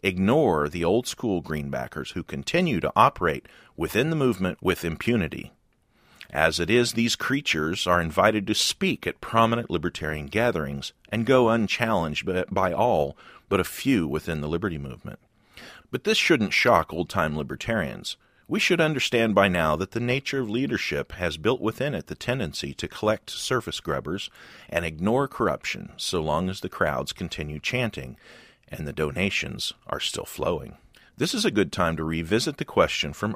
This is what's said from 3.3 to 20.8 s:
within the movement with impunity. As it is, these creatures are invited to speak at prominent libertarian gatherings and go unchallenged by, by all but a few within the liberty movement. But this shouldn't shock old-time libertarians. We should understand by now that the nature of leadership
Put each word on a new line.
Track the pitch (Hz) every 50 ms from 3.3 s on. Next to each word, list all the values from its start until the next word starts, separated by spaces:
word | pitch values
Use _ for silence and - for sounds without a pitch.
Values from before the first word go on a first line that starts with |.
| 71 65 - - - - - - _
within | - 82 - - 107 135 160
the | 165
movement | 156 135 127 104 90 92 90 - - -
with | 90 87 - -
impunity. | 85 80 - - 117 120 110 85 76 - - - - _ _ _ _ _ _ _ _ _ _ _ _ _ - - - -
As | 71 80 82 80 85
it | 87 80
is, | 113 123 120 117 -
these | 117 117 117 -
creatures | - - - 135 143 147 - - 80 76 80 90 - -
are | 90 87 87
invited | 85 80 73 95 95 110 110 110 98
to | 98 107
speak | - - - - - 190 190 139 - -
at | - - _
prominent | - - - 113 113 113 117 117 104 -
libertarian | - 85 73 87 - - - 78 78 78 73
gatherings | 69 - 104 117 123 104 82 73 69 71 69 - - - _ _ -
and | 104 110 113
go | 117 135 131 120 113
unchallenged | 113 113 107 95 - - 120 113 110 92 82 78 76 - -
by, | 98 90 92 90 -
by | 92 95 95 90 85
all | - 110 123 107 80 71 71 - - - - - - _ -
but | 98 92
a | 87
few | - - - - 135 131 101 82 71
within | 69 78 - - 82 76
the | 73 73
liberty | 82 85 104 98 82 71
movement. | 69 67 60 - - - - - _ _ _ _ _ _ _ - - - - - _ _
But | - - -
this | 208 220
shouldn't | - - - 165 123 104 90 -
shock | - - - 101 85 80 - 82
old-time | 82 87 - - 95 80 78 76
libertarians. | 78 73 65 71 - - - 113 107 82 67 52 50 50 - - _ _ _ _ _ _
We | - - 123
should | - - 180 165
understand | 160 156 156 131 - - - 117 113 110 101
by | 101 98 98
now | 90 87 80 78 78
that | 78 95 -
the | - 113
nature | 120 120 123 135 - - - 135
of | 127 104
leadership | 104 123 139 - 120 -